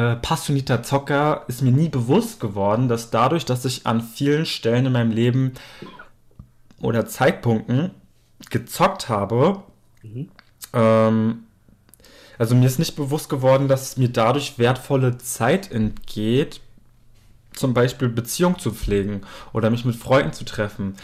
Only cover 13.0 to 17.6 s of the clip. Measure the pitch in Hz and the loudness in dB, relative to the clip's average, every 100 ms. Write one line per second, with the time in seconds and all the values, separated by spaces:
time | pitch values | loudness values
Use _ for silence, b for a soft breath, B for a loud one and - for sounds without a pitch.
13 | 135 151 - 139 131 135 139 131 - - | -4 -4 -4 0 2 4 4 0 0 0
14 | 123 120 113 143 143 - 120 127 - 135 | 0 2 2 2 -2 0 0 0 0 0
15 | 127 123 - - 120 190 - 117 107 - | 0 -2 -6 -2 0 0 0 -2 -2 -2
16 | - 110 107 127 165 - - - - _ | -8 -4 0 2 0 -6 -20 -20 -20 _
17 | - - - - _ - | -20 -20 -20 -20 _ -4